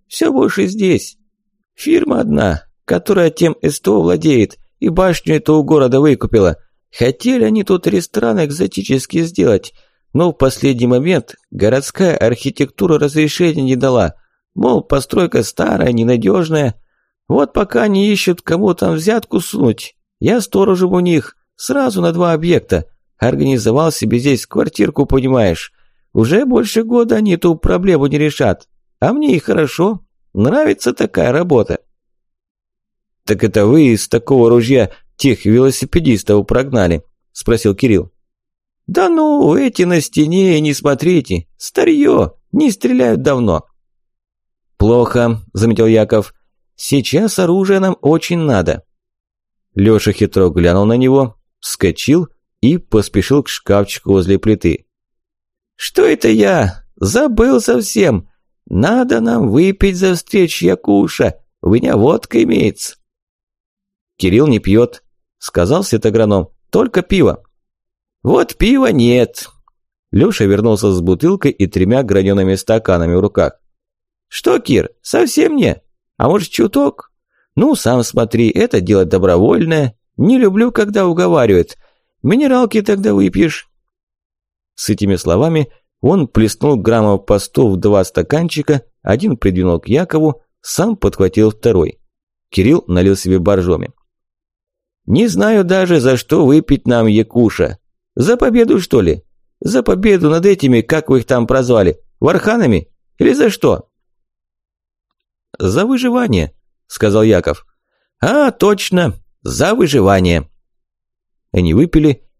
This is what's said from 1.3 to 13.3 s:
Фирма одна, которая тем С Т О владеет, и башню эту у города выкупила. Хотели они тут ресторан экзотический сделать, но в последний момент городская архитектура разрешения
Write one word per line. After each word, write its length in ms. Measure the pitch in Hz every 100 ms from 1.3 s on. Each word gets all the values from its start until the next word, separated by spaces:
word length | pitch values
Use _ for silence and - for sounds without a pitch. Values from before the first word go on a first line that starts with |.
| _ _ _ _
Фирма 460 | - 285 330 - -
одна, 440 | 220 143 101 78 - _
которая 460 | - 175 - 196 165
тем 260 | 160 170 -
С 180 | - -
Т 100 | -
О 120 | 208
владеет, 560 | 170 175 160 131 101 - - -
и 80 | 208
башню 480 | 165 185 165 - 156
эту 200 | - 156
у 60 |
города 380 | 139 156 131 131
выкупила. 580 | 151 135 117 113 92 76 _ _ _
Хотели 520 | - 120 - 240 262
они 200 | 220 214
тут 220 | 190 185 -
ресторан 580 | 202 165 214 240 208
экзотический 800 | 151 147 190 190 196 139 - 165
сделать, 500 | 165 175 156 101 - - _ _ _
но 180 | 123 175
в 40 |
последний 540 | - 135 - 139 123 120
момент 480 | 123 156 175 - - _
городская 640 | - 101 127 139 - 185 -
архитектура 840 | 110 120 139 - 139 - 190 151
разрешения 640 | 143 151 151